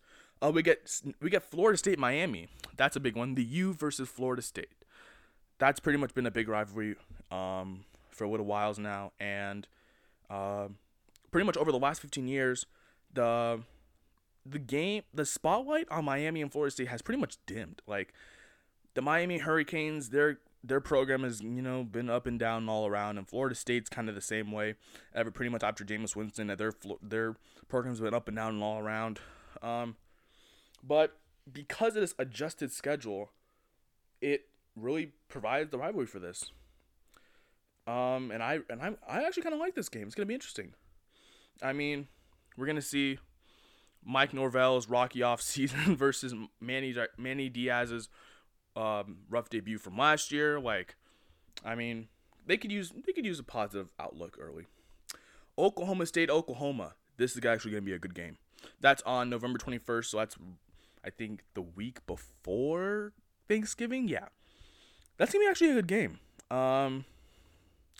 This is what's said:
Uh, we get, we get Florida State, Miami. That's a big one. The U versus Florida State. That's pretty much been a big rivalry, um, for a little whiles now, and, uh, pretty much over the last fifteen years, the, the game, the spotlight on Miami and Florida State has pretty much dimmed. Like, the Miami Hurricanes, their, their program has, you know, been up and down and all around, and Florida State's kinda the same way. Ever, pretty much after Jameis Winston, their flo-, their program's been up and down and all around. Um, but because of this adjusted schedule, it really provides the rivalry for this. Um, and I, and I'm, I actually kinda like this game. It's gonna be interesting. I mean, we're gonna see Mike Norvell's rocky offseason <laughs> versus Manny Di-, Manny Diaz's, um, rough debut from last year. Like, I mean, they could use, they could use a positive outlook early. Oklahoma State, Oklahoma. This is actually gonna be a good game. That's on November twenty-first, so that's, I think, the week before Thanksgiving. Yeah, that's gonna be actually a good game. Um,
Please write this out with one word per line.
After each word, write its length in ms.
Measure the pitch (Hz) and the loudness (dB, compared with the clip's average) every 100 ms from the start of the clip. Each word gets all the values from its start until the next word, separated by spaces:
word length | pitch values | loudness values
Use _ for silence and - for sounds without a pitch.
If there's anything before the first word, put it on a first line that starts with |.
| _ - - _ | _ -20 -20 _
Uh, 120 | 147 | 4
we 80 | 160 | 6
get, 380 | 160 147 - - 139 - | 6 4 2 -8 -6 -6
we 100 | 160 | 0
get 120 | 190 | 0
Florida 340 | - 156 220 196 | 0 4 4 6
State, 220 | 202 165 | 2 2
Miami. 500 | 123 143 175 95 82 - - - | 2 2 0 -2 -8 -16 -18 2
That's 180 | 139 | 2
a 60 | 135 | 2
big 160 | 127 117 | -2 0
one. 180 | 123 | -2
The 80 | 127 | 0
U 300 | 117 156 185 | 0 0 0
versus 360 | 170 151 - 131 | 0 -4 -4 -8
Florida 320 | - 127 127 | -2 -2 0
State. 440 | - - - _ - - - - _ _ _ _ | -4 -8 -10 _ -20 -20 -20 -20 _ _ _ _
That's 220 | 135 143 | 4 6
pretty 180 | - 143 | 2 2
much 160 | 139 | 2
been 120 | - 123 | 0 0
a 40 | |
big 180 | 117 110 | 2 2
rivalry, 460 | 107 107 104 107 101 - - - | 0 0 -2 -4 -6 -12 -18 -8
um, 540 | 92 92 95 95 92 98 - - | -4 -2 -4 -6 -10 -16 -20 -20
for 120 | - | -6
a 80 | 107 | -2
little 160 | 110 101 | 0 2
whiles 320 | 104 104 104 | 2 2 0
now, 340 | 104 101 98 - | -4 -6 -8 -8
and, 480 | 101 101 101 101 - _ _ _ _ _ _ | -6 -4 -4 -6 -12 _ _ _ _ _ _
uh, 380 | 98 98 101 101 101 _ _ _ - _ | -6 -4 -4 -6 -10 _ _ _ -20 _
pretty 140 | 170 | 2
much 120 | 202 156 | 2 2
over 160 | 156 | 2
the 60 | 127 | 4
last 220 | 139 - | 2 0
fifteen 280 | 143 143 127 | -8 -6 -2
years, 380 | 139 131 123 - _ _ _ _ | 2 2 0 -6 _ _ _ _
the, 500 | 127 117 117 117 117 120 - _ _ _ _ _ _ 131 | 0 2 4 2 -2 -6 -20 _ _ _ _ _ _ -8
the 120 | 147 | -8
game, 440 | 123 139 180 208 - | -2 0 0 -2 -6
the 120 | - | -4
spotlight 640 | 147 - 156 202 269 311 330 | -2 0 2 2 2 -2 0
on 140 | 160 | -2
Miami 360 | 147 135 156 160 | 0 0 0 -2
and 120 | 143 | -2
Florida 180 | 143 143 | 0 0
State 180 | - 123 | 0 -4
has 140 | 127 | -4
pretty 180 | - 262 | -2 -2
much 180 | 147 - - | -2 -6 -8
dimmed. 360 | 110 87 - - | -8 -8 -12 -4
Like, 260 | 101 92 - - - - _ _ _ _ | -4 -4 -10 -20 -20 -20 _ _ _ _
the 80 | - | -2
Miami 360 | 139 165 175 170 | 2 2 2 0
Hurricanes, 720 | 147 160 147 160 156 156 123 | 2 2 2 -2 -2 -4 0
their, 280 | 135 151 143 _ _ | 4 4 2 _ _
their 180 | 120 135 | 0 0
program 440 | - 139 135 131 | 4 4 4 2
has, 160 | 131 113 | 0 -4
you 220 | 110 123 | -6 -4
know, 200 | 131 127 | -2 -4
been 260 | 120 107 120 | -4 -4 0
up 180 | 120 123 | 0 0
and 120 | 120 | 0
down 240 | 113 113 | 0 0
and 80 | 110 | 0
all 160 | 110 107 | 0 2
around, 320 | 101 104 104 | 0 -2 -4
and 100 | 95 | -4
Florida 280 | 117 135 120 | -2 0 -2
State's 320 | - 120 113 | 0 0 0
kinda 240 | - 113 | -6 -4
the 80 | 101 | -6
same 320 | - 110 104 | -4 -2 -2
way. 240 | 107 107 107 - - - | -2 -2 -4 -14 -20 -8
Ever, 180 | - 113 | -2 -2
pretty 180 | - 120 | -2 -4
much 140 | 117 | 0
after 200 | 107 110 | 0 -2
Jameis 300 | 104 107 110 | -6 -4 -4
Winston, 320 | 104 107 - 107 | -6 -6 -6 -4
their 260 | 98 110 | -2 -4
flo-, 280 | 107 98 92 | -4 -10 -10
their 320 | 101 110 113 113 _ - - | -4 -2 -2 -4 _ -20 -4
program's 340 | 127 127 117 | -2 -2 -2
been 140 | 110 | 0
up 140 | 117 113 | 0 -2
and 80 | 107 | -4
down 180 | 110 | -2
and 80 | 107 | -2
all 160 | 104 107 | -2 -2
around. 400 | 107 110 113 107 - - - - | -2 -2 -4 -6 -14 -20 -20 -10
Um, 340 | 117 120 120 110 _ _ _ _ _ _ _ - | -6 -4 -6 -10 _ _ _ _ _ _ _ -20
but 360 | 131 147 156 - _ _ - | 4 6 6 2 _ _ -18
because 460 | 131 143 - 226 214 | -16 -10 2 2 4
of 40 | |
this 120 | 185 - | 0 0
adjusted 520 | 131 117 156 - 135 | -4 -2 -6 -4 -6
schedule, 600 | - 139 151 117 98 104 _ _ _ _ _ _ _ _ _ | -4 -2 -2 -2 -6 -6 _ _ _ _ _ _ _ _ _
it 280 | 143 143 - _ _ - | 0 0 -2 _ _ -8
really 360 | 113 160 160 _ _ | -2 -2 -4 _ _
provides 420 | - 107 135 156 | -6 0 0 0
the 80 | 139 | -4
rivalry 280 | 156 208 120 | -2 -2 -4
for 140 | 98 | -6
this. 320 | 87 90 - - - _ _ _ _ - _ _ _ _ _ _ - | -10 -10 -12 -14 -20 _ _ _ _ -20 _ _ _ _ _ _ -6
Um, 440 | 120 127 131 127 | 0 2 0 -2
and 120 | 110 | -4
I, 180 | 113 151 - | -2 -2 -4
and 100 | 117 | -6
I'm, 160 | 170 214 - | -6 -8 -6
I 160 | 185 | -2
actually 180 | 320 370 | -2 -2
kinda 160 | 330 302 | -4 -2
like 160 | 349 | -4
this 140 | 330 - | -4 -6
game. 160 | 123 | -8
It's 100 | 208 | -8
gonna 120 | 214 202 | -6 -4
be 80 | |
interesting. 400 | 254 - - 95 - _ _ _ _ _ - _ _ | -6 -8 -10 -12 -16 _ _ _ _ _ -20 _ _
I 100 | 131 | -4
mean, 360 | 139 147 143 143 _ _ _ _ - | -2 -2 -4 -8 _ _ _ _ -6
we're 100 | 135 | -4
gonna 160 | 151 | -2
see 360 | 135 139 139 135 - _ _ _ - _ _ _ | 0 0 2 0 -10 _ _ _ -20 _ _ _
Mike 280 | - 131 139 | -2 2 4
Norvell's 560 | 135 135 127 131 127 120 | 2 2 6 6 6 4
rocky 320 | 123 123 123 | 2 2 2
offseason 760 | 120 120 - 139 131 135 156 156 | 2 2 -2 0 0 2 4 6
<laughs> 20 | |
versus 360 | 139 131 131 117 110 _ | 4 2 -4 -8 -10 _
Manny 320 | 117 131 135 | -4 -2 -2
Di-, 140 | 120 113 - | -2 -4 -4
Manny 320 | 127 135 135 | -6 -4 -4
Diaz's, 600 | 120 123 123 120 117 110 - - - _ _ _ 110 | -2 2 2 2 -4 -8 -18 -20 -20 _ _ _ -2
um, 420 | 110 104 101 87 98 | 0 0 -2 -12 -2
rough 220 | 117 113 | -2 0
debut 280 | 113 98 107 | -4 -4 -6
from 180 | 98 98 | -6 2
last 320 | 147 151 - | 4 4 2
year. 300 | 143 151 147 | 0 2 0
Like, 360 | 123 101 92 - _ _ _ _ _ - | 0 -2 -4 -14 _ _ _ _ _ -12
I 100 | 107 | -8
mean, 340 | 117 117 113 113 _ _ _ - | -4 -4 -6 -10 _ _ _ -2
they 100 | 190 | -2
could 160 | 214 | 0
use, 200 | 202 175 - | -4 -6 -8
they 80 | 339 | -6
could 140 | 370 220 | -4 -4
use 120 | 165 | -6
a 60 | |
positive 440 | 120 117 104 101 92 - | -6 -4 -4 -4 -8 -10
outlook 380 | - 78 82 - | -12 -10 -14 -12
early. 260 | 80 78 85 _ _ - - - - - _ - | -14 -14 -16 _ _ -20 -16 -16 -16 -20 _ 2
Oklahoma 480 | 190 202 180 190 165 | 2 2 -2 0 0
State, 240 | 170 165 | 2 4
Oklahoma. 640 | 156 165 123 143 131 80 - _ - | 4 2 -4 -2 -2 -6 -12 _ 0
This 200 | 123 123 | 0 2
is 80 | |
actually 280 | 117 113 110 | 2 2 0
gonna 100 | 104 | -4
be 100 | 98 | -4
a 60 | 92 | -6
good 160 | 90 | -6
game. 240 | 87 85 - _ - - - | -10 -12 -14 _ -20 -20 4
That's 220 | 135 135 | 6 6
on 260 | - 123 123 | 2 0 0
November 300 | 120 120 120 | -2 -2 -4
twenty-first, 520 | - 120 - 117 113 | -4 -8 -2 -2 0
so 80 | 107 | -2
that's, 180 | 110 - 87 90 _ - _ - | -2 -6 -18 -20 _ -20 _ -16
I 60 | - | -14
think, 340 | - 110 107 - | -8 -8 -8 -10
the 80 | - | -10
week 440 | 87 85 113 - - | -10 -8 -10 -10 -10
before 1080 | 90 - - - 101 143 165 190 208 208 - _ _ _ | -10 -10 -14 -4 0 0 0 -2 -4 -6 -12 _ _ _
Thanksgiving. 600 | 214 214 - 233 262 233 | 0 0 -4 -4 -2 0
Yeah, 180 | 127 - _ _ _ - - - - - - | -2 -6 _ _ _ -20 -20 -20 -20 -20 0
that's 160 | 214 | 4
gonna 120 | 403 | 6
be 40 | 415 | 6
actually 220 | 370 330 | 6 6
a 40 | |
good 140 | 254 175 | 6 4
game. 320 | 196 127 - - - _ | 2 2 -4 -18 -20 _
Um, 540 | 127 131 135 135 135 135 - - - - - _ _ _ - | 2 4 4 4 0 -8 -18 -20 -20 -20 -20 _ _ _ -20